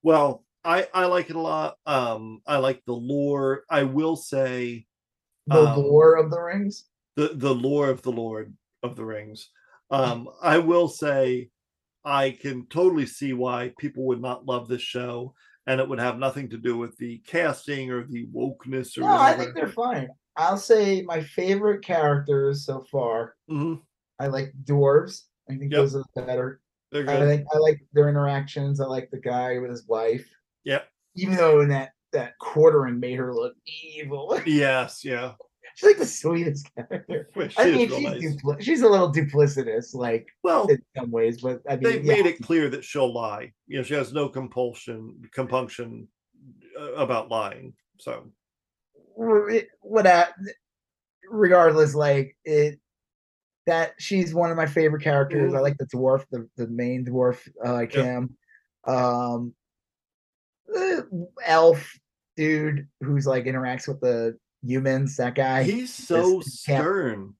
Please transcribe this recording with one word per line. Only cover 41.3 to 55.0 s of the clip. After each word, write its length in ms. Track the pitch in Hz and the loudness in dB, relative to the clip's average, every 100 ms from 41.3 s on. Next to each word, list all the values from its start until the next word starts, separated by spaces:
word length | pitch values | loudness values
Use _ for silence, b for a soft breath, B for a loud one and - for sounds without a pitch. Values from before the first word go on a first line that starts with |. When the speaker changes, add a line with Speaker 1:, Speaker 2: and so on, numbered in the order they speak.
| 117 | -2
Speaker 2:
but, 200 | 127 123 - | -6 -8 -6
I 60 | 127 | -2
mean, 80 | |
Speaker 1:
they've 220 | 175 151 147 | 0 0 2
Speaker 2:
yeah. 80 | |
Speaker 1:
made 120 | 143 175 | 4 4
it 160 | 170 | 0
clear 280 | 123 165 147 | -2 0 0
that 140 | 127 | -4
she'll 300 | 127 147 131 | -8 -2 -2
lie. 400 | 117 113 104 120 _ _ | -2 -6 -8 -14 _ _
You 100 | 143 | -10
know, 60 | |
she 100 | 123 | -4
has 180 | 147 120 | -4 -4
no 140 | 139 139 | -4 -6
compulsion, 920 | 135 127 123 123 117 - 113 110 - 113 | -6 -8 -4 -4 -6 -14 -14 -14 -20 -16
compunction, 760 | - 127 131 123 - 117 113 113 _ _ _ - - _ 139 | -10 -4 -4 -6 -12 -14 -14 -20 _ _ _ -20 -20 _ -16
uh, 160 | 147 | -12
about 360 | 135 127 120 - | -4 -2 -2 -2
lying. 440 | 113 101 - 87 - _ _ | -4 -4 -8 -18 -20 _ _
So 320 | - 60 - _ _ _ _ _ _ _ _ - | -12 -12 -14 _ _ _ _ _ _ _ _ -8
Speaker 2:
Re-, 500 | 226 214 208 226 - _ | 2 4 4 -2 -2 _
what, 240 | 202 214 196 | 0 4 6
uh, 220 | 175 175 - 196 - _ _ _ _ _ _ - | 6 4 -2 -16 -16 _ _ _ _ _ _ -10
regardless, 640 | 220 190 180 165 156 151 139 | 2 6 8 8 6 4 4
like, 420 | 147 139 135 _ - | 2 2 0 _ 0
it, 340 | 151 151 147 _ _ _ _ _ _ _ _ - | 2 2 -2 _ _ _ _ _ _ _ _ -2
that 280 | 165 160 - | 0 0 -6
she's 360 | - 196 170 | -4 -2 0
one 180 | 160 170 | 0 0
of 60 | 165 | 0
my 80 | 156 | 0
favorite 340 | 147 156 147 | 2 2 2